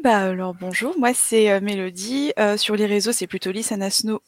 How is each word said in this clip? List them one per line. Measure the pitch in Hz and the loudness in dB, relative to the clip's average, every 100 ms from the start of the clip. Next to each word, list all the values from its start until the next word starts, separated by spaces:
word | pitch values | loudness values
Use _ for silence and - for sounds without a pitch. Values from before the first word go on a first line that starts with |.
bah, | 269 208 | 4 4
alors, | 190 185 185 | 2 -2 -4
bonjour. | 180 180 175 240 359 | -6 -6 -4 -2 0
Moi, | 240 | 0
c'est, | 247 - 220 214 | 2 2 4 4
euh, | 196 | 4
Mélodie. | 202 196 185 180 208 269 285 - | 0 -4 -6 -8 -6 -4 -2 0
Euh, | 208 208 | 0 0
sur | - | 0
les | 214 | 0
réseaux, | 208 208 202 | 2 2 0
c'est | 240 180 | -2 -4
plutôt | 190 185 | -6 -6
Lisanna | 196 226 208 196 | -6 -4 -4 -2
Snow | - 220 214 | -2 -2 -4